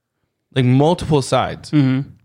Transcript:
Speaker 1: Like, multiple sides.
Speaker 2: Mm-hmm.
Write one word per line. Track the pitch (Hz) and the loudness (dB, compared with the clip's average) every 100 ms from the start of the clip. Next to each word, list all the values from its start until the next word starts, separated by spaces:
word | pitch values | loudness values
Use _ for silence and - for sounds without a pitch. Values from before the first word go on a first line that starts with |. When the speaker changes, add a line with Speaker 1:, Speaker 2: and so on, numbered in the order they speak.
| _ _ _ _ _ 135 | _ _ _ _ _ -2
Speaker 1:
Like, | |
multiple | 123 131 147 175 - 151 | 2 2 2 0 0 -2
sides. | 127 127 92 80 - | 0 -2 -2 -6 -2
Speaker 2:
Mm-hmm. | 151 131 131 139 - | 0 2 0 -6 -14